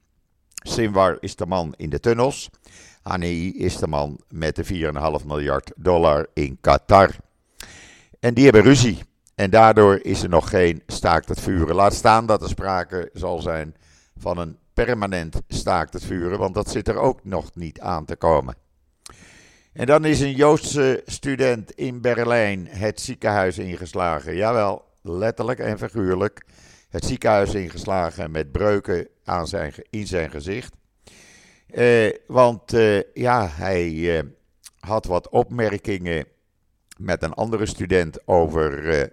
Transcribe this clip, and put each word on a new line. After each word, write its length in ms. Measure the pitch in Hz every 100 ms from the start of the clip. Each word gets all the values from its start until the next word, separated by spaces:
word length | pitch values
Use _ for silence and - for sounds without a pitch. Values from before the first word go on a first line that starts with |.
| _ _ _ _ _
Sinwar 640 | - - - 113 98 95 82
is 160 | 95 -
de 100 | 87
man 280 | 92 80 -
in 140 | 85
de 100 | 71
tunnels. 500 | 117 117 127 - - _ _ - - _
Hanei 560 | - 90 85 85 92 -
is 180 | 90 -
de 100 | 90
man 340 | 73 73 69 _
met 280 | 80 80 -
de 80 |
vier 240 | 82 92 80
en 60 |
een 80 | 73
half 220 | 78 73
miljard 480 | 73 73 71 69 - -
dollar 500 | 87 87 82 73 78
in 240 | - 73 67
Qatar. 500 | - 71 - 98 92 - - _ _ _ - - - - _ _
En 140 | 120
die 100 | 120
hebben 180 | 139 107
ruzie. 360 | 104 139 117 82 - _ _
En 160 | - 98
daardoor 480 | 110 110 107 104 98
is 200 | - -
er 60 | 90
nog 220 | 85 -
geen 320 | 98 87 82 -
staakt 420 | - - 82 -
het 120 | 90
vuren. 340 | - 95 78
Laat 200 | 87 101
staan 320 | - 117 110 113
dat 160 | 104
er 60 | 87
sprake 640 | - 98 92 87 90 82
zal 280 | - 90 87
zijn 340 | 80 80 78 - _ _ _ -
van 200 | 87 87
een 200 | 85 - _
permanent 640 | - 117 117 101 92 82 - -
staakt 440 | - - 92 80
het 120 | 90
vuren, 340 | - 95 87 98
want 160 | 98
dat 160 | 95 101
zit 180 | 120 107
er 80 | 104
ook 280 | 135 127
nog 260 | 101 92 80
niet 260 | - 82 -
aan 240 | - 85
te 120 | 76 85
komen. 400 | 85 78 64 64 _ _ _ _ - - - - _ _ _
En 140 | - 120
dan 180 | 151
is 160 | 156 143
een 140 | 139
Joodse 680 | 135 147 151 - 147 135 127 -
student 640 | - 143 131 131 120 101
in 280 | - 139 123
Berlijn 680 | 120 117 117 120 104 98 85
het 300 | 87 107 -
ziekenhuis 580 | - 127 110 104 92 87
ingeslagen. 800 | 95 85 87 101 90 78 71 82
Jawel, 480 | 107 120 101 101 - _
letterlijk 560 | - 85 110 117 110 127
en 200 | 117 107
figuurlijk. 680 | 110 - 95 92 104 - - _ - _ _
Het 160 | 87
ziekenhuis 500 | - 131 117 107 98
ingeslagen 760 | 104 87 - - 95 82 95 82
met 220 | 78 76
breuken 560 | 64 104 101 98 90 - _
aan 220 | - 92 80
zijn 260 | 95 78
ge-, 140 | - -
in 160 | 107 98
zijn 240 | 90 78
gezicht. 440 | 73 76 104 - - _ _ _ - - _ _ _ _
Eh, 480 | - 120 120 107 - -
want, 460 | 123 120 113 -
eh, 300 | 117 110 101 -
ja, 340 | - 123 123 95
hij, 680 | 78 90 92 85 80 85 82
eh, 60 | 71 - _ _ - _
had 240 | - 110
wat 240 | 98 87 -
opmerkingen 1000 | 120 120 120 110 98 - 98 87 82 69 _ _ _ _ _ _ -
met 240 | 92 85
een 120 | 82
andere 320 | - 113 110 104
student 600 | - 92 92 82 - -
over, 600 | 90 82 80 78 71 78
eh, 180 | 78 67